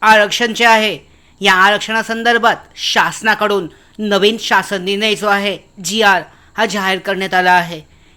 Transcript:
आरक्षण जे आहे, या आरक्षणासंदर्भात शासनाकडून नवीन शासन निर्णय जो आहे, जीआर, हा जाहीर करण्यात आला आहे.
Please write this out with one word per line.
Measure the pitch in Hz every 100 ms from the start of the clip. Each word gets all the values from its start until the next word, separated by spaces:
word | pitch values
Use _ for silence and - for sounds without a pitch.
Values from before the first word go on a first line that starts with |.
आरक्षण | 214 220 208 - 240
जे | 226 233
आहे, | 226 214 151 - _ _ -
या | 196
आरक्षणासंदर्भात | 185 196 208 - 220 220 226 233 240 226 185 - -
शासनाकडून | - 233 170 - 220 208 208 202 165 - _ -
नवीन | 208 196 202 226
शासन | - 233 - 202
निर्णय | 180 202 220 196
जो | 208
आहे, | 202 202 180 _ -
जीआर, | 170 214 208 185 156 - _ -
हा | 220
जाहीर | 202 190 190
करण्यात | 185 185 190
आला | 185 180
आहे. | 180 170 165 - _ _